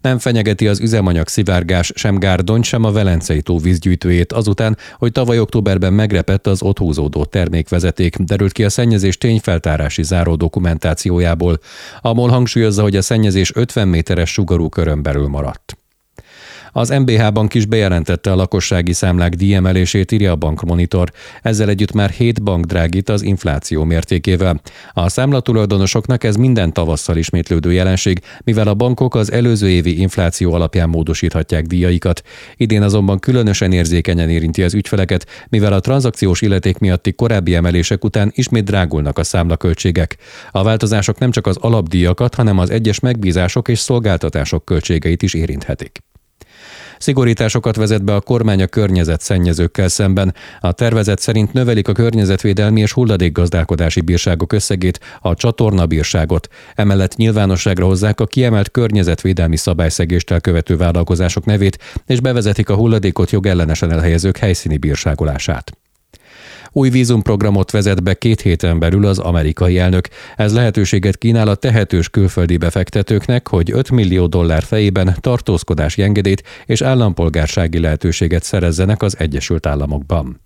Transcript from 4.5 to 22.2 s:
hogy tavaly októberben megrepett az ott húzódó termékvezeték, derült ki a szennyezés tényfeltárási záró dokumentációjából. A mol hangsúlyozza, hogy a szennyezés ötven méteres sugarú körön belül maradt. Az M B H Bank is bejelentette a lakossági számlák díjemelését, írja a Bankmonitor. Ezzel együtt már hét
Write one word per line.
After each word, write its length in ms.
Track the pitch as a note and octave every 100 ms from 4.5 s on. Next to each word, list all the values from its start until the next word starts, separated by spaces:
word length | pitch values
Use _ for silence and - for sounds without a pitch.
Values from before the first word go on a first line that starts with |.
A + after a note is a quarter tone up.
| G2 A2 G#2+ - -
hogy 160 | A#2+
tavaly 280 | A2+ B2 A#2
októberben 520 | G#2+ A#2 G#2 F#2+ F#2
megrepett 540 | G2+ G#2+ F#2+ E2 F#2+ -
az 160 | F#2
ott 160 | G2 G2
húzódó 460 | E2+ D2 C#2+ D2
termékvezeték, 920 | D2 G2+ E2 E2 D#2+ F2+ F2 - F2+ -
derült 360 | F2 G2 G2
ki 120 | -
a 40 | G#2
szennyezés 500 | - A#2 G#2+ F#2+ F#2
tényfeltárási 840 | A#2+ A2+ - E2+ D#2+ D2+ C#2+ -
záró 340 | D#2 F2+ E2+ D#2+
dokumentációjából. 1200 | E2 - F2 D#2+ E2+ D#2+ F2+ F2+ F2 E2 F2 D#2+ - - - -
A 120 | A#2+
mol 160 | A2+ B2
hangsúlyozza, 540 | B2+ B2 A#2 A2 G2+
hogy 140 | G#2 G2
a 60 |
szennyezés 520 | F#2 A2+ G#2+ F#2+ F#2
ötven 340 | - A#2+ - F#2+
méteres 440 | E2 D#2+ E2+ E2
sugarú 360 | - F2+ F2 D#2+
körön 340 | - D#2+ D2
belül 260 | D2 C#2+ C#2+
maradt. 480 | C#2+ C#2 - - - _ _ _ - - - - - -
Az 160 | - A#2+
M 160 | C#3
B 60 | C3
H 220 | A2 G#2+
Bank 220 | G#2+ G#2+
is 120 | B2 G#2
bejelentette 680 | A2 G2+ F2 D#2 F2 -
a 20 |
lakossági 580 | F#2 F#2+ G2 - F#2 E2+
számlák 420 | E2+ F#2+ F2 F2
díjemelését, 800 | E2+ G2 G2 F#2 F#2 F2+ G2+ F#2
írja 200 | A2 G2+
a 40 | D#2+
Bankmonitor. 760 | D#2 D#2+ E2+ E2+ F2 F#2 F2+ - - -
Ezzel 260 | A2+ G#2 G#2
együtt 240 | G2 G#2
már 180 | G#2+ G2
hét 320 | -